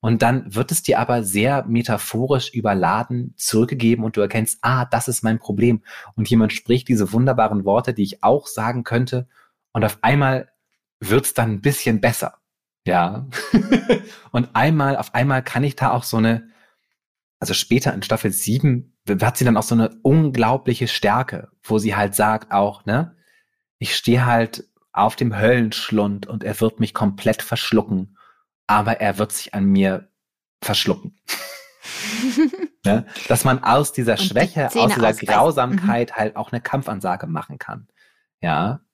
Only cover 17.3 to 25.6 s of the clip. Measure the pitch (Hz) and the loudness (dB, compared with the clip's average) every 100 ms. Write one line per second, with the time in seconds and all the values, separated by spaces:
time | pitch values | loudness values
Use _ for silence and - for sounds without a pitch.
17.3 | _ - 117 - 120 143 98 - 113 107 | _ -4 -4 0 0 0 -4 -2 -2 -2
18.3 | 95 - 120 147 123 - _ - 98 110 | -2 -2 0 2 0 -4 _ -4 0 0
19.3 | - 123 107 110 117 113 - 135 156 156 | 2 2 2 2 2 2 0 2 4 4
20.3 | 127 110 135 131 117 117 - 101 110 131 | 2 0 0 -2 -2 -2 0 0 0 -2
21.3 | - - _ - 110 104 101 101 - 107 | -8 -14 _ -2 0 0 0 -2 0 0
22.3 | 110 - 101 101 - - 117 170 _ _ | 0 0 0 0 -2 -2 -2 -2 _ _
23.3 | _ _ _ _ _ 113 - - 120 123 | _ _ _ _ _ -6 -4 2 2 4
24.3 | 117 113 - - _ _ - 107 - 123 | 2 0 -4 -18 _ _ 0 0 2 -4
25.3 | 107 110 123 | 2 2 4